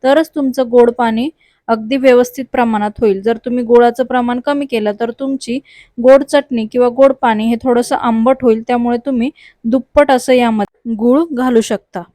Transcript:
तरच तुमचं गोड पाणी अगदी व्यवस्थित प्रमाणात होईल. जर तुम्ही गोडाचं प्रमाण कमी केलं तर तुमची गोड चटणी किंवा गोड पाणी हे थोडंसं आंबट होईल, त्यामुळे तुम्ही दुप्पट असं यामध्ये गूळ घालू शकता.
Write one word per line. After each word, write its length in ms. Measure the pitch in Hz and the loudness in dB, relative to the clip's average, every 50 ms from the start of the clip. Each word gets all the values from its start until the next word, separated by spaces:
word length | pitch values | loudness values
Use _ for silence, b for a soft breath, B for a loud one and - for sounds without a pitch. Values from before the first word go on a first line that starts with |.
| - | 2
तरच 260 | 262 277 311 320 311 | 2 2 2 0 -2
तुमचं 400 | _ 302 277 269 247 - 262 240 | _ -4 -4 -4 -2 -4 -4 0
गोड 220 | 233 247 240 240 | 4 4 4 4
पाणी 380 | 233 240 240 226 220 226 247 311 - _ _ _ _ _ _ | 2 -2 -4 -2 -2 -2 -4 -6 -8 _ _ _ _ _ _
अगदी 300 | - 233 220 220 214 269 | -4 -4 -4 -2 -4 -4
व्यवस्थित 480 | 269 254 269 247 240 247 247 - - 262 _ | 2 4 4 4 4 2 0 -4 -12 -12 _
प्रमाणात 480 | - 262 240 226 220 208 208 208 208 - | -4 -2 -2 0 -2 -2 -4 -4 -4 -2
होईल. 220 | 247 214 196 190 | 0 0 0 0
जर 160 | 196 226 233 226 _ | -2 -4 -4 -4 _
तुम्ही 180 | 254 240 247 240 | -6 -6 -4 -2
गोडाचं 400 | 220 240 240 240 240 240 - 254 | 2 4 4 4 4 2 -2 -6
प्रमाण 360 | 247 240 254 240 240 247 254 | -2 -2 -2 -2 -2 -4 -4
कमी 260 | 247 - 285 285 285 | -4 -4 -4 -4 -4
केलं 260 | 277 247 226 214 208 208 208 | -4 -4 -4 -2 -2 -4 -4
तर 120 | 233 233 | -6 -8
तुमची 460 | 233 _ 269 269 269 269 - - 233 277 b b b b b b b | -6 _ -6 -6 -6 -8 -6 -8 -8 -8 b b b b b b b
गोड 260 | - 233 254 269 277 285 | 0 4 6 6 6 4
चटणी 420 | - - 285 285 _ 247 233 220 | 2 0 -2 0 _ -6 -6 -6
किंवा 220 | 214 - 247 247 247 | -4 0 0 0 0
गोड 240 | 240 254 269 269 262 | 4 4 4 4 4
पाणी 320 | _ - 240 220 208 220 | _ 0 -2 0 0 0
हे 100 | 226 233 226 - | -2 -2 -2 -2
थोडंसं 320 | 262 240 240 240 - 285 | 0 0 0 0 -2 -4
आंबट 460 | - - 233 226 226 226 247 262 262 254 | -4 -2 -2 0 0 2 0 0 2 2
होईल, 180 | 240 220 226 | 0 2 0
त्यामुळे 360 | 226 - 247 240 240 240 240 240 240 | 0 -4 -2 -2 0 -2 -4 -4 _
तुम्ही 240 | 277 269 240 226 277 b b b b b b _ | -4 -4 -2 -4 -4 b b b b b b _
दुप्पट 460 | 233 226 269 - _ _ 294 294 277 | -2 -2 -2 -2 _ _ 2 4 4
असं 220 | 269 254 247 - 254 | 2 0 2 0 2
यामध्ये 600 | 254 247 233 220 214 208 - _ _ _ 233 226 | 2 2 0 0 -2 -4 -6 _ _ _ -10 -6
गूळ 280 | 202 220 240 247 294 339 339 | -2 0 2 2 2 0 -2
घालू 300 | 294 240 254 254 247 226 | -4 -4 -2 2 2 0
शकता. 400 | 220 - 220 202 _ _ _ 190 175 _ _ | 0 0 -6 -8 _ _ _ -14 -14 _ _